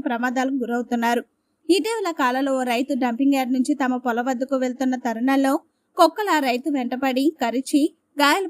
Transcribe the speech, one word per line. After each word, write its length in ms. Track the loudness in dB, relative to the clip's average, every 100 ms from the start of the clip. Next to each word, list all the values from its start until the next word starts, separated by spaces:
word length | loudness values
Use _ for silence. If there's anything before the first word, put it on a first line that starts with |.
| -2
ప్రమాదాలకు 520 | -2 -2 -2 -2 -2
గురవుతున్నారు. 600 | -2 -4 -2 -2 0 0 -4 _ _ _ -6
ఇటీవల 400 | -4 -2 -4 -4 -2
కాలంలో 320 | -2 0 -2 -2
ఓ 20 | -2
రైతు 240 | -4 -2 -2
డంపింగ్ 340 | -2 0 2 2
యార్డు 160 | 0 -2
నుంచి 180 | -2 0
తమ 180 | -2 -2
పొలం 220 | -2 -2 -2
వద్దకు 280 | -4 -2 -2
వెళ్తున్న 340 | -2 -2 -2 -2 -4
తరుణంలో 460 | -2 0 2 2 0 _ _ _ 4
కుక్కలు 340 | 4 4 0 2
ఆ 20 | 2
రైతు 240 | 0 0 -2
వెంటపడి 480 | -2 -2 0 2 0 0
కరిచి 400 | -2 -2 0 2 2 _ _ 2
గాయాల 280 | 4 4